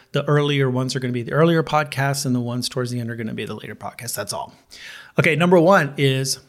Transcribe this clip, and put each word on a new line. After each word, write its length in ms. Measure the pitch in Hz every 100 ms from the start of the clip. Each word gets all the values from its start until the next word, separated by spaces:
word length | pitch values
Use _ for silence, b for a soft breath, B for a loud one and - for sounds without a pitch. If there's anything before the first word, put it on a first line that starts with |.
| B
the 120 | 143 143
earlier 440 | 147 147 143 135
ones 260 | 123 131 131
are 40 |
gonna 140 | 123
be 100 | 123
the 100 | 117
earlier 300 | 139 165 165
podcasts 600 | 151 151 143 135 139 139 135
and 100 | 123
the 40 |
ones 300 | 120 123 123
towards 220 | 131 120
the 80 | 123
end 100 | 117
are 60 | 117
gonna 180 | 113
be 120 | 120 107
the 100 | 107
later 180 | -
podcasts. 420 | 104 101 - - -
That's 180 | 101
all. 200 | - - - _ B B B B -
Okay, 160 | 165 151
number 240 | 180 180
one 360 | 165 196 143 143
is 420 | 139 131 135 -